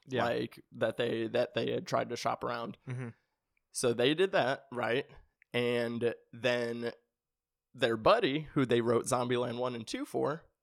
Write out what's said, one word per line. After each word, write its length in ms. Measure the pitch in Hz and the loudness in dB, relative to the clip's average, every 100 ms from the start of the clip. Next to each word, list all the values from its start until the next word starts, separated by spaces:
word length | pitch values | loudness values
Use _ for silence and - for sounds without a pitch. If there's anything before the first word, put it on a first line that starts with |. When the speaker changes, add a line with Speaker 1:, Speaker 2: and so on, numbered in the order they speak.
| - | -6
Speaker 1:
Yeah. 160 | 127 120 | -2 0
Speaker 2:
like, 380 | 120 120 - - | 0 -4 -10 -16
that 260 | 117 113 - | -2 -2 0
they, 300 | 117 113 113 | -2 -2 0
that 260 | 120 120 | 0 0
they 180 | 117 127 | -2 -2
had 140 | 120 - | -4 -2
tried 240 | 123 117 | -2 -2
to 60 | 120 | -4
shop 260 | 120 117 | -4 -4
around. 340 | 123 117 117 - - | -4 -6 -8 -12 -10
Speaker 1:
Mm-hmm. 200 | 127 120 - _ _ _ _ _ | -10 -10 -14 _ _ _ _ _
Speaker 2:
So 200 | - 127 | -2 0
they 220 | 113 127 156 | 4 2 4
did 160 | 190 | 2
that, 340 | 190 127 135 - | 2 2 -2 -6
right? 340 | 120 113 127 - - - _ - | -4 0 -2 -2 -14 -20 _ -4
And 640 | 120 120 120 117 117 117 - _ | -2 0 0 -2 0 -2 -2 _
then 600 | 117 123 120 117 120 117 - _ _ _ _ _ _ _ 123 | -2 0 0 -2 -4 -6 -8 _ _ _ _ _ _ _ 0
their 200 | 120 113 | 2 4
buddy, 520 | 156 226 170 147 147 | 4 4 4 0 -2
who 120 | 147 123 | 0 4
they 160 | 120 | 4
wrote 240 | 117 113 - | 4 2 2
Zombieland 520 | 127 123 123 123 117 | 0 2 0 0 -2
one 180 | 127 120 | -4 -4
and 100 | 110 | -6
two 180 | 254 294 | -6 -4
for, 380 | 135 131 156 - _ | -2 -2 -4 -10 _